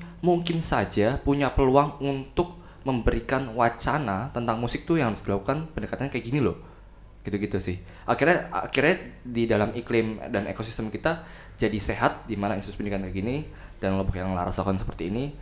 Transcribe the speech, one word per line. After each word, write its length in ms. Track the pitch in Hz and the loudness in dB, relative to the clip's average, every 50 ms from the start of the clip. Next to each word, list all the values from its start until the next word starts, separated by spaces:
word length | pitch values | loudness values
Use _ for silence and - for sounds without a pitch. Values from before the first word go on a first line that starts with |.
| - - - - | -4 -12 -10 -2
mungkin 400 | - 175 175 170 175 170 165 165 | 2 4 4 4 2 0 0 0
saja 560 | 156 - 156 123 101 - - 107 101 110 135 139 | 0 0 2 2 2 2 2 4 4 4 4 2
punya 360 | - 139 139 143 143 127 - | 2 2 2 4 2 2 4
peluang 400 | - 139 131 127 139 147 147 147 - 135 | 4 6 6 8 6 6 4 2 -2 -2
untuk 560 | 139 139 135 131 - - - 175 170 - - - - - - - | -2 -2 -2 -4 -4 0 0 0 0 -2 -14 -16 -18 -16 -8 -4
memberikan 720 | 131 131 120 110 - - 120 - - 135 131 135 127 110 | -2 0 2 2 2 2 2 0 0 0 0 -2 -2 0
wacana 720 | 120 120 117 - - - - 120 151 147 110 98 95 117 143 - | 2 2 2 2 0 -2 0 0 0 0 0 0 -2 -2 -4 -4
tentang 240 | 120 117 117 113 113 | -2 0 0 0 0
musik 240 | 120 117 - - - | 0 -2 -2 -2 0
tuh 160 | - 170 165 | 2 2 4
yang 80 | 139 117 | 4 2
harus 160 | 104 - - | 0 0 0
dilakukan 480 | - 101 98 - - 135 156 160 160 - | 0 0 0 0 0 -2 -2 -2 -6 -6
pendekatannya 400 | - 104 101 - - 127 139 - | -6 -6 -4 -4 -4 -4 -4 -4
kayak 160 | 127 110 117 | -4 -4 0
gini 160 | 123 151 127 | 0 2 2
loh. 160 | 92 82 - - - - - - - - - - - - - - | 2 2 0 -8 -18 -20 -20 -20 -20 -20 -20 -20 -20 -20 -14 -8
Gitu-gitu 320 | 101 95 101 101 101 - | -4 -2 -2 0 0 -2
sih. 240 | 95 - - 90 92 - - - - - | -2 -2 -2 -4 -6 -6 -12 -18 -8 -2
Akhirnya, 480 | - 120 120 143 151 175 156 - - - | -2 0 4 4 4 4 4 2 -2 -4
akhirnya 480 | - - - - 131 131 151 185 185 - - - - - | -4 -4 -2 0 2 4 4 4 2 0 -10 -14 -14 -10
di 240 | 123 120 117 117 113 | -4 0 2 2 4
dalam 240 | 110 104 107 107 110 | 4 4 4 2 0
iklim 480 | 120 117 - 120 113 113 110 110 104 - - | -4 -4 0 2 2 2 2 0 -6 -6 -4
dan 160 | 120 101 98 | -2 -2 -2
ekosistem 480 | - 98 - 110 113 - - 113 107 - | -2 -4 -6 -6 -6 -6 -6 -6 -4 -4
kita 320 | 107 - 160 165 - - - - - - - - | -2 0 0 0 -2 -6 -12 -16 -18 -18 -14 -4
jadi 240 | - 123 110 101 104 | 0 0 2 2 2
sehat, 480 | 98 - 104 107 117 139 - - - - | 0 -2 0 2 2 2 2 0 -8 -8
di 80 | 110 | -4
mana 240 | 101 101 104 107 95 | -2 -2 -2 -2 -4
institusi 240 | 98 104 98 - 107 | -6 -8 -6 -6 -4
pendidikan 240 | 104 101 98 98 92 | -4 -4 -4 -4 -4
kayak 80 | 92 | -4
gini 320 | 95 95 113 131 147 156 - - - - - - - | -4 -4 -4 -4 -4 -6 -8 -12 -16 -16 -16 -10 -4
dan 160 | - 95 95 | -2 0 0
kelompok 240 | 95 95 92 - 95 | 0 0 0 -2 -2
yang 160 | 92 95 92 | -2 -2 -2
Laras 240 | 90 90 92 90 - | 0 0 0 0 0
lakukan 160 | 92 98 95 | 0 0 0
seperti 320 | 92 - - - - 82 87 | 0 -2 -4 -6 -4 -4 -4
ini, 240 | 101 117 135 143 143 - | -2 -2 -4 -4 -6 -10